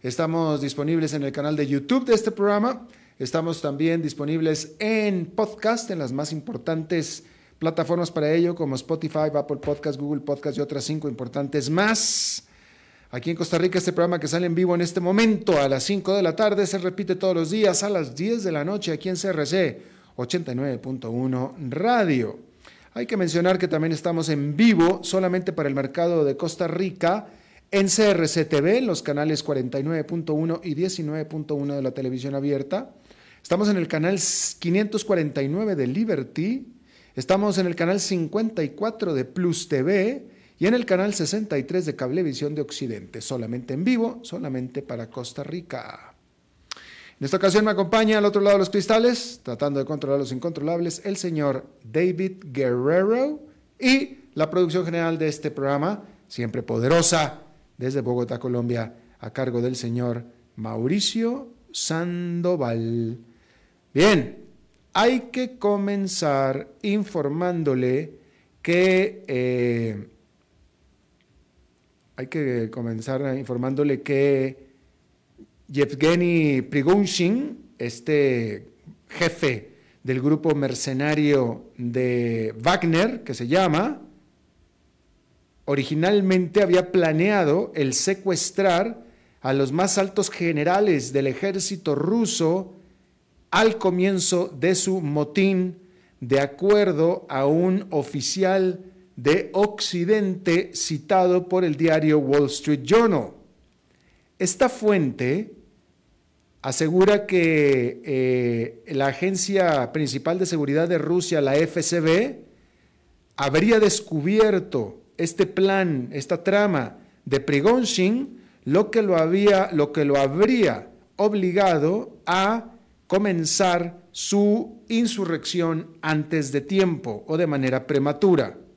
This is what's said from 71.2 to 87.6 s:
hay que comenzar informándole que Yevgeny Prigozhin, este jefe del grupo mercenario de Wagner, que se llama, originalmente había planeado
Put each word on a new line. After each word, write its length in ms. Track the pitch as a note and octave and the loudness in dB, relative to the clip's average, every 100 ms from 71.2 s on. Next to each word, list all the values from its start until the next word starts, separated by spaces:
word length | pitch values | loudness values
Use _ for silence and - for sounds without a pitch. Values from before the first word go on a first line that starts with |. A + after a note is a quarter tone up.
| _ _ _ _ _ _ _ _ _ - | _ _ _ _ _ _ _ _ _ -14
hay 100 | C3 | -8
que 420 | D#3+ C#3 B2 A2+ | -4 -2 -2 -4
comenzar 720 | A#2 A#2 A2 A2+ C3 C#3 C3 | -6 -6 -6 -4 -4 -4 -6
informándole 640 | B2 A#2+ C3 C3+ D3 C3+ | -6 -4 -4 0 0 0
que 680 | C#3+ C#3 C#3+ C#3 C3 C3 - _ _ _ _ _ _ _ - _ _ | 0 2 4 2 0 -6 -20 _ _ _ _ _ _ _ -20 _ _
Yevgeny 920 | C#3 C#3 C#3 D3+ F3 F3 E3+ D3+ C3+ | 0 0 2 2 4 4 4 4 2
Prigozhin, 1120 | - D3 C#3 G3 G3 - F3 A#3 D4 - - _ | 0 0 4 4 2 0 0 0 -4 -10 -20 _
este 920 | A#2+ A#2+ - D3+ C#3 B2 A2+ G2+ - _ - - _ | -8 -8 0 2 4 2 -2 -8 -14 _ -20 -20 _
jefe 680 | - E3+ E3+ D3 A2+ - _ _ _ | -4 -4 0 -2 -2 -10 _ _ _
del 180 | B2 B2+ | -6 -2
grupo 320 | C#3 D3+ E3 D3 | 0 0 0 0
mercenario 1120 | C3+ B2 - C3 D3 D3+ D3 C#3+ A#2+ A2+ - - | -2 -4 -4 -2 0 2 4 4 2 -4 -14 -8
de 800 | A#2+ B2+ B2+ B2 A#2+ A2+ A2 A2 | -4 -2 0 0 0 -2 -4 -2
Wagner, 600 | A#2 F#3+ E3+ E3 A3 B3+ | 0 2 2 2 2 -2
que 120 | - | -10
se 120 | B2 A#2+ | -8 0
llama, 560 | E3+ F#3 D#3 A#3 D4 - _ _ _ _ _ _ _ _ _ _ _ _ _ _ _ - | 2 2 2 0 -4 -14 _ _ _ _ _ _ _ _ _ _ _ _ _ _ _ -4
originalmente 920 | C#3+ C3 D#3 F3 G#3 F#3+ F#3 F3 G3+ | -2 -2 0 2 2 4 2 2 2
había 280 | F#3+ F3+ F3 | 4 4 4
planeado 800 | F#3 E3 D#3 F#3 G#3 D#3 E3 | 2 2 2 2 4 2 2